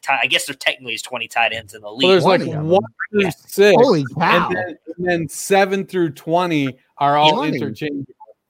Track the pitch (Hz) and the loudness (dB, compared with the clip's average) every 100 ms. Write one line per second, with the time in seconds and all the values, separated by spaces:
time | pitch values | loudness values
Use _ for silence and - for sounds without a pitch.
0 | - 135 127 170 - 139 - 143 127 113 | -4 -2 -2 -2 -4 -6 -6 -6 -8 -12
1 | - 123 113 120 117 110 110 110 104 110 | -10 -12 -8 -2 -2 -4 -12 -16 -14 -2
2 | 175 190 165 180 - 156 156 185 220 - | 4 4 4 2 0 -4 0 0 0 -6
3 | - 208 190 - - - 208 175 262 175 | -6 -2 -2 -4 -6 2 6 6 6 4
4 | 135 135 170 214 - 180 180 156 - 165 | -2 -2 0 2 0 -4 -6 -10 -16 -8
5 | 180 175 165 - - 196 196 196 190 185 | -2 -2 -4 -10 0 2 2 -2 -4 -2
6 | 165 139 - 170 180 156 139 127 _ - | -2 -4 -2 0 0 0 -2 -6 _ -2
7 | 143 147 151 151 151 135 139 110 151 143 | 0 4 4 4 0 -4 -6 -8 -8 -8
8 | 139 _ - _ _ | -12 _ -20 _ _